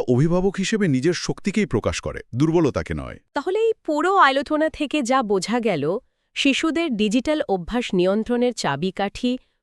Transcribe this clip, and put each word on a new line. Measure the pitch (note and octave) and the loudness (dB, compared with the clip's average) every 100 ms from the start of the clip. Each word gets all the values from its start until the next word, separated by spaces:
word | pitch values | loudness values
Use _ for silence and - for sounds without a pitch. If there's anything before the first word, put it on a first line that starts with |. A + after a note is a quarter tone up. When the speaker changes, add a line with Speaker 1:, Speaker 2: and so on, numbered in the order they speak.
| - | 2
Speaker 1:
অভিভাবক | B2 D#3+ F3+ F#3+ F#3 | 4 4 2 0 -2
হিসেবে | F#3+ A3 G3+ | -2 0 2
নিজের | C3 D3+ E3 | 2 0 0
শক্তিকেই | - - G#3 G#3+ G3+ | -4 -4 -2 -2 0
প্রকাশ | A2 F#2+ - | 0 -2 -4
করে, | - - - | -6 -10 -8
দুর্বলতাকে | A#2 D#3 E3 D3 F#2 D#2 | 0 2 4 2 0 -4
নয়। | D#2 B1+ - _ | -6 -8 -14 _
Speaker 2:
তাহলে | D4 D#4+ G4+ A4+ | -8 -4 0 0
এই | - - | 0 -2
পুরো | G4 F4+ G4 | 0 2 4
আলোচনা | C#4+ C4+ - D4+ D#4 | 4 2 0 0 0
থেকে | - D4 D4+ | -2 -4 -2
যা | A3+ C4 | 2 0
বোঝা | G#3+ G3 F3+ A#3+ | 2 0 0 -2
গেল, | A3 D#3+ C#3+ G#3+ - _ _ - | 0 0 -2 -4 -6 _ _ -2
শিশুদের | C#4 B3+ D#4+ D#4 E4+ G#3 | 2 2 0 0 -2 0
ডিজিটাল | G#3+ B3 D4+ D4+ - | 0 0 0 -2 0
অভ্যাস | F#3+ E3 A#3+ A#3 | -2 -2 -4 -2
নিয়ন্ত্রণের | F3+ F#3 G#3 A3 A#3+ B3 - | 0 2 0 0 0 0 0
চাবিকাঠি | D#3 C#3 F#3 - G3+ - B3 B3+ _ _ | -4 -2 -4 -2 -6 -2 -4 -4 _ _